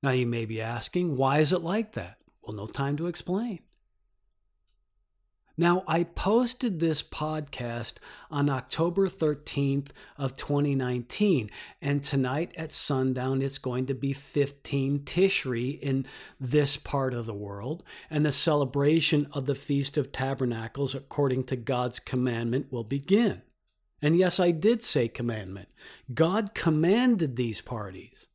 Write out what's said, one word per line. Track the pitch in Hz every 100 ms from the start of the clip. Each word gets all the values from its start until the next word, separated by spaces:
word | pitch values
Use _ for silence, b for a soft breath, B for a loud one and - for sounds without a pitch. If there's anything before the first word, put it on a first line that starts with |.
Now | 139
you | 127 120
may | 120
be | 113 110
asking, | 113 117 - 180 180 131
"Why | 131 147
is | 151
it | 175
like | 165 208 214
that?" | - 90 - _ _
Well, | - 107
no | 107
time | - 139 147
to | 175
explain. | 165 - 185 240 190 _ _ _ _ _ _ _ _ _ _ _ _ _ _ _ _ _ _ _ -
Now, | 170 180 190
I | 165
posted | 170 - 185 226 247 - 247 170
this | 165 151
podcast | - - 151 156 147 - 120 117 117 - B B B
on | 147 143
October | 131 - - 165 175 196
thirteenth | - 156 143 - 147 139 139 139 B B B
of | 139 -
twenty | - 143 143
nineteen, | 135 127 123 120 - 208 151 107 B B B
and | 143 143
tonight | 139 139 127 139 170 -
at | 160
sundown, | - - 135 131 127 131 135
it's | 135 139
going | 131 123 131
to |
be | 127 139
fifteen | 135 - 147 143 - - 139 135 143
Tishri | 143 175 190 185 135 117 123 143
in | 139 135 131 B B B
this | 127 147 139 -
part | - 143 131
of | 120 113
the |
world, | 101 101 101 101 175 B B B
and | 151 151
the |
celebration | 135 - 147 135 139 143 160 151 147 143
of | 147 131
the | 135
Feast | - 139 135 -
of | 131
Tabernacles, | - 131 135 123 113 113 - 135
according | 135 - - 143 131
to | 127 127
God's | 113 123 123 -
commandment, | - 127 127 117 117 127 -
will | 123
begin. | 110 139 139 202 233 - _ _ _ _ _ _
And | 147 170
yes, | 180 170
I | 175
did | 160 196 233
say | - 143 117
commandment. | - 120 113 95 95 92 B B B B
God | 117 160 202 202
commanded | - - 156 160 220 254 226 151
these | 120 120 107
parties. | - 117 101 95 - - -